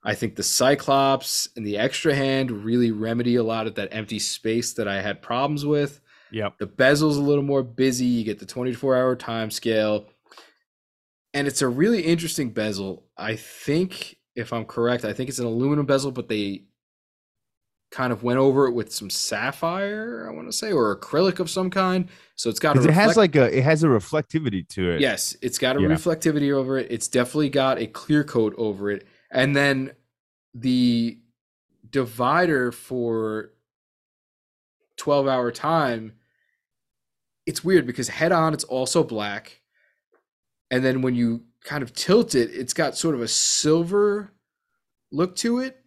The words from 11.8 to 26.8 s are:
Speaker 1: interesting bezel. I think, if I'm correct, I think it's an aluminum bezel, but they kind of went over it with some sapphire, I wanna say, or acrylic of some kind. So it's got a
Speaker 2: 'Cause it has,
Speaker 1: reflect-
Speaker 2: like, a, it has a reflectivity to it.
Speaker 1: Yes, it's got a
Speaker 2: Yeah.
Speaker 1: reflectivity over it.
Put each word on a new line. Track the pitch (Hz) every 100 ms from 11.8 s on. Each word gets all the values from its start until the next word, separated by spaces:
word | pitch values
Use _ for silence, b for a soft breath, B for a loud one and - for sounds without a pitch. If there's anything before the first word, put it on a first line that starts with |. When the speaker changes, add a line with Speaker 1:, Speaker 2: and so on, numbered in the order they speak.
| 190 233
Speaker 1:
interesting | 160 165 165 - 131
bezel. | 107 107 98 98 90 _ -
I | 107 110
think, | - - - 151 185 - - - _ -
if | 113
I'm | 117 110
correct, | - 117 123 107
I |
think | 117 131
it's | 131
an | 120
aluminum | 113 135 147 139
bezel, | 139 139
but | 123 -
they | 107 101 98 _ _ _ _ _ _ _ _ _ _ _ _ _
kind | - 127
of | 110
went | 120 123
over | 135 135 135
it |
with | 120 104
some | - 101
sapphire, | - - 104 131 - 165 185 202 214 226 240 -
I |
wanna | - 247
say, | 220 220
or | 170 110 98
acrylic | - 143 190 185
of | 165
some | - 185
kind. | 190 185 185 180 B B B
So | 117
it's | 107
got | 156 139
a |
Speaker 2:
'Cause | 120
it |
has, | 160 214
Speaker 1:
reflect- | 220 196 143
Speaker 2:
like, | 120
a, | 127
it |
has | 131 156
a | 160
reflectivity | 117 - 156 - 160 143 95 80
to | - 90
it. | 82
Speaker 1:
Yes, | 135 101 - -
it's | 123 -
got | 127 139
a |
Speaker 2:
Yeah. | 147
Speaker 1:
reflectivity | 156 175 160 165 147 143
over | 139 131
it. | 135